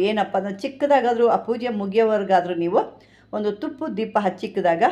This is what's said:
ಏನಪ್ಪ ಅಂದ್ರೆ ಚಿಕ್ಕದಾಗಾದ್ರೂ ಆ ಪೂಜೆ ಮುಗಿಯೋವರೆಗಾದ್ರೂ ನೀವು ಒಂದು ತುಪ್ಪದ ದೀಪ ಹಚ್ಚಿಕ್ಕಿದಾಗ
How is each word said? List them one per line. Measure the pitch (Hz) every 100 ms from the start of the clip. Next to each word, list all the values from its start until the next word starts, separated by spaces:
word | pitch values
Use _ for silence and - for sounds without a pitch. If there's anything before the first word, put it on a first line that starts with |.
ಏನಪ್ಪ | 196 214 196 196
ಅಂದ್ರೆ | 190
ಚಿಕ್ಕದಾಗಾದ್ರೂ | 196 269 269 285 277 233 233 233
ಆ | 185
ಪೂಜೆ | - 233 240
ಮುಗಿಯೋವರೆಗಾದ್ರೂ | 208 196 208 220 214 190 185 175
ನೀವು | 175 170 214 453 - - _ _
ಒಂದು | 214 208
ತುಪ್ಪದ | 202 311 - 311
ದೀಪ | 202 214 208
ಹಚ್ಚಿಕ್ಕಿದಾಗ | 202 185 214 202 175 165 247